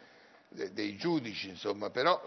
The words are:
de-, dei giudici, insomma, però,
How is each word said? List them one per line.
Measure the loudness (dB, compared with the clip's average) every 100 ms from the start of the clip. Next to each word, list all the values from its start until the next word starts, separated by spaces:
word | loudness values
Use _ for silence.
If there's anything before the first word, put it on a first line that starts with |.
| -20 -20 -20 -20 -18
de-, | -8 -8
dei | -2 -4 0
giudici, | 2 2 0 -6 -8
insomma, | -4 -2 0 -2
però, | 2 4 4